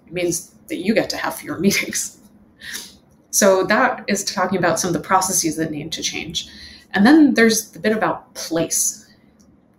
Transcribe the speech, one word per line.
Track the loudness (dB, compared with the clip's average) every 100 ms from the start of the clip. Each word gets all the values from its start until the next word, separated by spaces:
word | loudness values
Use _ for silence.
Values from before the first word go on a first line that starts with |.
| -12
it |
means | -6 -4 -4 -8 _ -12
that | -8
you | 0
get | 0 0
to | -4
have | -6 -6
fewer | -10 0
<laughs> | 0
meetings. | 0 -2 -6 -8 -12 -20 _ _ _ -16 -14 -16 -20 _ _ _
So | 2 4 4
that | 2 2 2 -2 -4
is | -4
talking | -4 -4 -2 0
about | 0 0
some | -2
of |
the | -4
processes | 0 0 0 -2 -2 -2
that | -4
need | -6 -8
to | -6
change. | -6 -6 -8 -10 -10 -16 -20 -20 _
And | 2 6
then | 8 8
there's | 6 4 2 -2
the | -4
bit | -2
about | 0 -2 -4 -10 -14
place, | -6 -2 -2 -2 -4 -6 -16 _ _ _ _ _ _